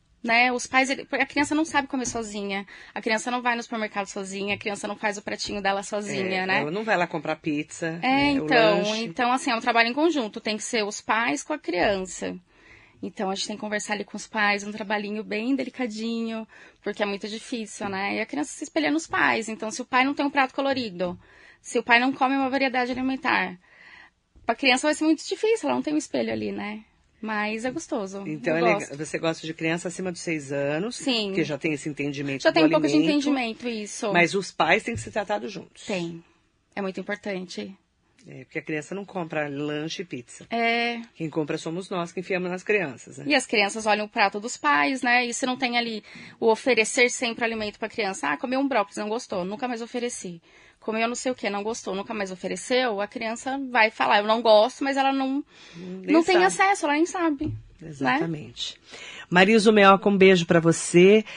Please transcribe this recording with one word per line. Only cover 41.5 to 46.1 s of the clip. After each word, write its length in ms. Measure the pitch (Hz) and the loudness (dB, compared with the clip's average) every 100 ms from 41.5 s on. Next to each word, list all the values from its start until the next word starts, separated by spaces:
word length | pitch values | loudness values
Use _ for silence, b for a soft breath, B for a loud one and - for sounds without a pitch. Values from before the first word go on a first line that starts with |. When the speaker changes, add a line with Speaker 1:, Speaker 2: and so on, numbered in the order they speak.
| 160 | -4
Speaker 2:
somos 320 | 160 170 185 | -6 -8 -6
nós, 200 | 185 170 | -6 -6
que 100 | - | -8
enfiamos 280 | 180 185 180 | -4 -2 -2
nas 140 | 185 | -6
crianças, 560 | - 208 156 120 - 131 | 0 0 0 -8 -16 -10
né? 60 | 143 | 0
Speaker 1:
E 80 | 285 | 0
as 100 | - | 2
crianças 400 | 220 202 220 214 | 0 0 0 0
olham 200 | 208 208 | 0 0
o 20 | |
prato 300 | 233 196 208 | 2 0 0
dos 180 | 226 - | -8 -2
pais, 460 | 294 285 285 262 | 2 2 2 0
né? 200 | 247 247 240 | 2 2 0
E 40 | |
se 140 | 233 254 | -2 -4
não 100 | 254 | -2
tem 220 | 254 240 | -2 -2
ali 260 | 233 214 B | -2 -6 B